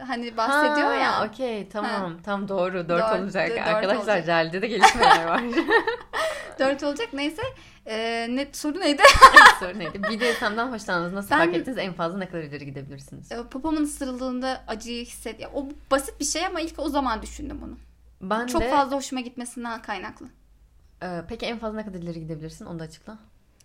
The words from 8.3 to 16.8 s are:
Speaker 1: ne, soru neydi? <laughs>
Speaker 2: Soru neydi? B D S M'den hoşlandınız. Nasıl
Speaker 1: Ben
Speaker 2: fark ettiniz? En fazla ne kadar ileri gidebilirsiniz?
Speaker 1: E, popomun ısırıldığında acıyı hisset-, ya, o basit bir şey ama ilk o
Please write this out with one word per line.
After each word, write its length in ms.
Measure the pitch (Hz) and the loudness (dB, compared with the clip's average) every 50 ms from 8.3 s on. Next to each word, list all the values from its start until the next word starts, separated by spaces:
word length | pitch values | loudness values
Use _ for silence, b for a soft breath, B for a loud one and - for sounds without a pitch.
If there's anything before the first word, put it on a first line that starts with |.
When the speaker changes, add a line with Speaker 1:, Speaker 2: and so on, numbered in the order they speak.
Speaker 1:
ne, 180 | 247 269 285 277 | -4 -4 -4 -6
soru 280 | - - - 302 285 381 | -8 -6 -6 -4 -4 0
neydi? 220 | 381 294 285 330 415 - 571 - 523 - | 2 2 4 8 8 8 10 12 10 12
<laughs> 300 | - 508 466 494 - - | 12 12 12 12 10 6
Speaker 2:
Soru 180 | 190 180 185 214 | 0 -6 -6 -6
neydi? 240 | 170 151 - 196 | -6 -6 -6 -4
B 180 | 202 208 226 208 | -4 -4 -2 0
D 120 | 247 240 | 0 0
S 160 | 226 - 247 208 | 0 0 -2 -2
M'den 240 | 208 233 240 262 | -2 -2 -4 -4
hoşlandınız. 400 | 247 214 - - 185 170 170 175 | -4 -8 -4 -2 -2 -2 -2 -2
Nasıl 180 | 190 202 202 - | -6 -6 -2 0
Speaker 1:
Ben 80 | 285 311 | 2 4
Speaker 2:
fark 160 | 339 349 349 | 4 2 2
ettiniz? 240 | 339 - 262 247 180 | -2 -4 -4 -4 -4
En 140 | 180 185 | -4 -6
fazla 260 | 170 - 170 165 185 202 | -4 -4 -4 -4 -4 -4
ne 100 | 185 175 | -8 -6
kadar 140 | 170 165 | -8 -8
ileri 220 | 156 139 147 147 147 | -8 -8 -10 -10 -10
gidebilirsiniz? 680 | 143 135 139 135 147 143 139 - - 175 170 - - | -10 -12 -12 -12 -14 -14 -16 -18 -18 -18 -16 -14 -12
Speaker 1:
E, 100 | 226 233 240 240 | -10 -10 -10 -10
popomun 320 | - 262 285 320 311 320 | -10 -6 -4 -2 0 0
ısırıldığında 840 | 302 294 - - 277 254 254 247 262 262 247 247 262 262 254 - - - | 0 -2 -2 -6 -6 -6 -6 -6 -6 -4 -4 -4 -4 -4 -6 -6 -8 -10
acıyı 360 | 226 214 220 233 240 233 240 | -10 -10 -8 -10 -8 -10 -10
hisset-, 360 | 240 - - - 233 220 - | -12 -14 -14 -12 -12 -12 -12
ya, 100 | - - - | -12 -10 -8
o 140 | 285 269 277 294 - - - | -8 -8 -8 -12 -10 -4 0
basit 300 | 269 285 285 - - - | 0 0 0 -2 -8 -6
bir 40 | 285 | -4
şey 220 | - - 311 359 | -4 -2 -2 -2
ama 140 | 392 359 320 | -2 -4 -4
ilk 180 | 320 320 - | -6 -6 -6
o 100 | 302 | -6